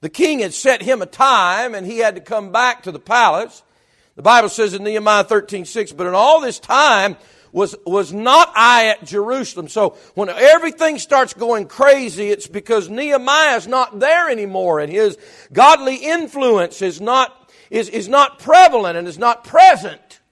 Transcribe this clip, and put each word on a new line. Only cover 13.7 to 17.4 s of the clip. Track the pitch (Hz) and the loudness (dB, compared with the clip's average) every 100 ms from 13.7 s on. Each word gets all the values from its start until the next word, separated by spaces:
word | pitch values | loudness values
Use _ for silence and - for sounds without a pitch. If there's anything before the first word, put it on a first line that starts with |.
| 254 247 208 | -4 -4 -2
there | 262 330 339 | 0 0 0
anymore, | 240 202 190 185 156 | -4 -6 -6 -4 -4
and | 147 | -4
his | 180 214 175 - - _ | -2 -2 -4 -20 -20 _
godly | 135 262 311 269 262 | 4 6 6 2 -6
influence | 294 330 320 285 262 214 175 - | -4 -6 -6 -4 0 0 -2 -6
is | 190 160 | -8 -8
not, | 208 254 254 _ | -2 0 0 _